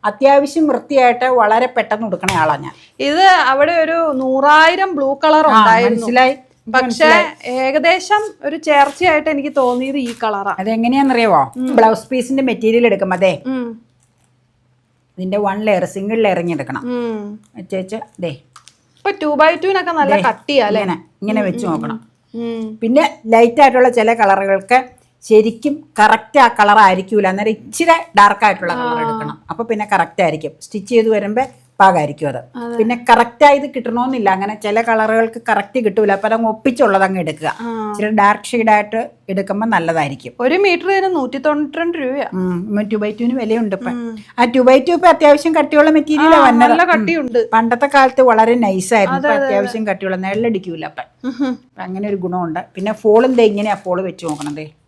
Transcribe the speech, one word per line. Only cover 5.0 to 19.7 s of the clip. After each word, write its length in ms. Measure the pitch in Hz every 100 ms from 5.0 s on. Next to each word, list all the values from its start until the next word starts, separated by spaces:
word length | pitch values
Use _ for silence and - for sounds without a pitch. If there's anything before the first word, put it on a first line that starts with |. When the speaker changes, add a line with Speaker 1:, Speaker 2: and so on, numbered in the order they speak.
| 269
Speaker 2:
കളർ 340 | 277 311 311 311
Speaker 1:
ആ, 120 | 220
Speaker 2:
ഉണ്ടായിരുന്നു. 400 | 220 226 240 226
Speaker 1:
മനസ്സിലായി. 360 | 226 247 262 285 _ _ -
Speaker 2:
പക്ഷേ 100 | 247
Speaker 1:
മനസ്സിലായി. 680 | 254 233 320 330 339 - -
Speaker 2:
ഏകദേശം 840 | 254 262 294 339 359 370 415 427 -
ഒരു 120 | 294 320
ചേർച്ചയായിട്ട് 760 | 320 285 277 - 359 311 302
എനിക്ക് 260 | 294 285 277
തോന്നിയത് 380 | 254 247 262 277
ഈ 200 | 240 233
കളറാ. 320 | 226 202 196 -
Speaker 1:
അതെങ്ങനെയാന്നറിയാവോ? 920 | 196 226 233 269 277 240 226 160 131 247
Speaker 2:
ഉം. 180 | 254 -
Speaker 1:
ബ്ലൗസ് 320 | 220 220 -
പീസിന്റെ 360 | 254 240 269
മെറ്റീരിയൽ 420 | 262 202 220 226 240
എടുക്കുമ്പോ 320 | 196 190 185
അതെ, 240 | 190 151 254
Speaker 2:
ഉം. 360 | 262 240 226 _ _ _ _ _ _ _ _ _ _ _ _ _ -
Speaker 1:
ഇതിന്റെ 200 | 185 202
വൺ 240 | 202 190
ലെയർ, 240 | 214 190 180
സിംഗിൾ 380 | 196 202 226
ലെയറിങ് 280 | 214 185 170
എടുക്കണം. 300 | 160 131 131 240
Speaker 2:
ഉം. 540 | 247 240 214 208 208 _ -
Speaker 1:
വെച്ച് 200 | 180 190
വെച്ച് 200 | 185 220 - _
ദേ. 100 | 175
Speaker 2:
ഇപ്പൊ 840 | 135 _ _ _ _ _ _ 381
ടു 240 | 392 302 294
by 240 | 311 339
ടു-നൊക്കെ 280 | 370